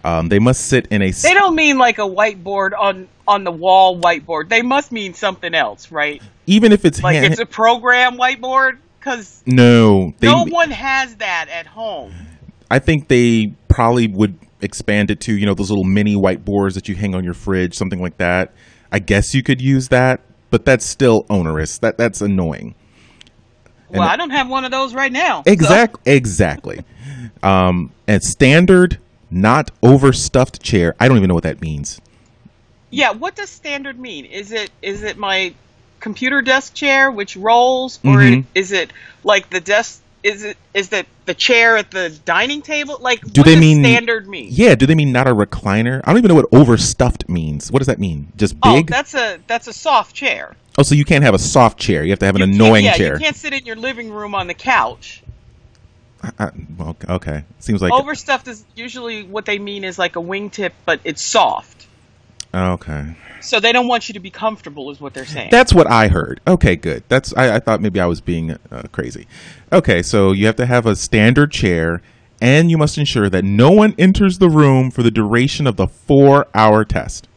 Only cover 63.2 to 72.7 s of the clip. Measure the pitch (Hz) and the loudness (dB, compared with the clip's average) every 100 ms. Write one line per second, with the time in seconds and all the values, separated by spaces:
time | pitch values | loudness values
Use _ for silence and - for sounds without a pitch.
63.2 | - - - 220 220 240 247 233 - 202 | -20 -20 -6 -2 0 0 0 -4 -6 -16
64.2 | 185 - 220 214 170 147 139 139 143 135 | -18 -8 -8 -8 -18 -16 -16 -14 -16 -16
65.2 | 131 147 - 233 254 175 151 117 107 85 | -12 -12 2 2 6 4 6 4 4 2
66.2 | - 64 - 180 - 87 85 60 _ 131 | -2 -6 0 2 2 0 -4 -8 _ -2
67.2 | - - 127 107 - 110 104 95 87 85 | -2 0 0 0 0 -2 -2 -2 -2 -4
68.2 | - 82 80 76 - 62 - - 62 - | -6 -6 -6 -12 -14 -18 -12 -10 -10 -12
69.2 | - - - - _ 180 - 87 - 110 | -20 -20 -20 -20 _ 0 2 0 0 2
70.2 | 98 98 107 110 123 123 113 98 - 113 | 2 2 0 0 0 0 0 -4 -2 2
71.2 | 107 123 147 - 101 85 82 85 _ _ | 4 4 0 -2 -2 -2 -2 -6 _ _
72.2 | _ _ 120 143 170 | _ _ 2 2 2